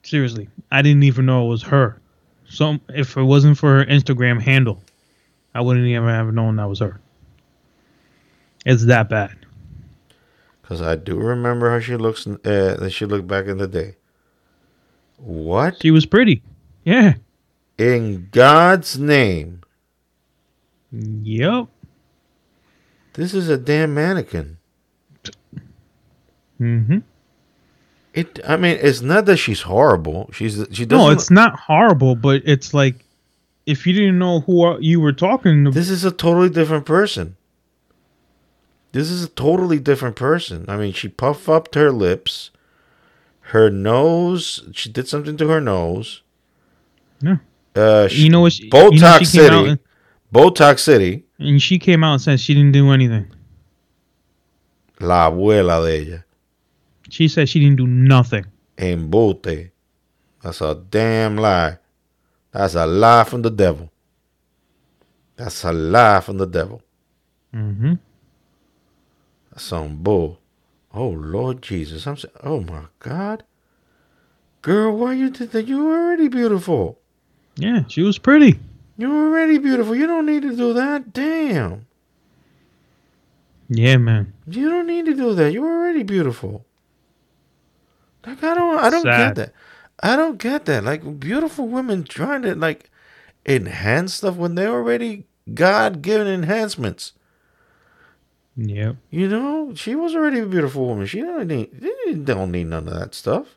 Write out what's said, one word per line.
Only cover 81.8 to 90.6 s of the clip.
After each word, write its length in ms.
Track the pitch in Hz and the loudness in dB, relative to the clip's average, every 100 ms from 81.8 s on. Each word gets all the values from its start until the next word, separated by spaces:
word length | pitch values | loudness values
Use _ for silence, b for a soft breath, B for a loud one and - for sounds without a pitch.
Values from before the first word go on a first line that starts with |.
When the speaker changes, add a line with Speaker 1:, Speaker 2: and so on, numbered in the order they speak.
| 117 _ _ _ _ _ _ _ _ _ _ _ _ _ _ _ _ _ _ | -18 _ _ _ _ _ _ _ _ _ _ _ _ _ _ _ _ _ _
Speaker 1:
Yeah, 280 | 113 123 131 | 2 4 4
man. 360 | 117 110 98 - - | 4 0 -2 -12 -14
Speaker 2:
You 220 | 202 302 | -4 -2
don't 180 | 349 339 | -2 -4
need 200 | 339 320 | -4 -4
to 80 | |
do 200 | 269 240 | -2 -2
that. 180 | 190 147 | 0 0
You 100 | 196 | 0
were 100 | 311 | -4
already 300 | 339 349 320 | -4 -4 -4
beautiful. 640 | 202 196 143 117 117 107 _ _ _ _ _ _ _ _ _ _ _ _ _ _ _ _ - | -4 -2 -2 -6 -12 -14 _ _ _ _ _ _ _ _ _ _ _ _ _ _ _ _ -20
Like, 160 | 269 | -8
I 120 | 311 | -4
don't, 240 | 339 339 320 | -2 -2 0
I 120 | 240 | 0
don't 140 | 330 | 0
get 80 | 320 120 | 0 0
Speaker 1:
Sad. 180 | 113 104 | 0 -4
Speaker 2:
that. 160 | 107 b b b b - | -12 b b b b -6
I 140 | 196 262 | -2 -2
don't 220 | 320 214 | -2 -6
get 260 | 233 294 | -8 -6